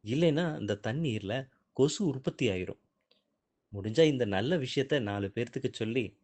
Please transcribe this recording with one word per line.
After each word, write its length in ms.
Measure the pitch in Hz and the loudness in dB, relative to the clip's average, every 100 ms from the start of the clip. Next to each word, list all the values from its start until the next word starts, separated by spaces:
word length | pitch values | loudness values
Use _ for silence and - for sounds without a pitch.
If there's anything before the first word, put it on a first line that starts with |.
இல்லைன்னா, 560 | 107 135 170 147 175 151 | -2 2 4 4 0 -4
இந்த 200 | 104 104 | -4 -2
தண்ணீர்ல 680 | 113 135 160 107 95 127 135 _ _ | -2 -2 -2 -2 -4 -6 -6 _ _
கொசு 340 | - 131 - 190 | 2 2 4 -2
உற்பத்தி 420 | 131 175 - 120 | -2 -6 0 0
ஆயிரும். 300 | 92 90 - _ _ _ _ _ _ _ _ _ | 0 -4 -10 _ _ _ _ _ _ _ _ _
முடிஞ்சா 260 | 101 104 120 | -8 -2 4
இந்த 240 | 160 131 | 4 4
நல்ல 340 | 110 95 117 175 | 2 2 0 0
விஷயத்த 420 | 127 - 135 147 | 0 -2 0 0
நாலு 320 | 104 101 101 | 0 -2 -4
பேர்த்துக்கு 380 | 113 117 131 117 | -4 -4 -4 -6
சொல்லி 440 | - 110 123 104 _ | -4 -2 -2 -4 _